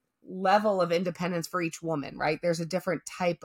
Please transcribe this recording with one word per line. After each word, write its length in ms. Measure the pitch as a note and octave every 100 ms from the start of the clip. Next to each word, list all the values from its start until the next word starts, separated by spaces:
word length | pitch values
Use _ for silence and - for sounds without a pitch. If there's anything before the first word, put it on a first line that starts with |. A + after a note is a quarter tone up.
| _ _
level 560 | - F#3 F#3+ G#3 G#3+ F#3+
of 120 | E3+
independence 520 | E3+ F3+ E3 F3 F3 D#3+
for 140 | F3+
each 200 | E3+ -
woman, 340 | E3 D3+ C3 -
right? 220 | D3 D#3+
There's 200 | F3 E3
a 40 | E3
different 360 | F#3 - D#3 -
type 380 | - F3 E3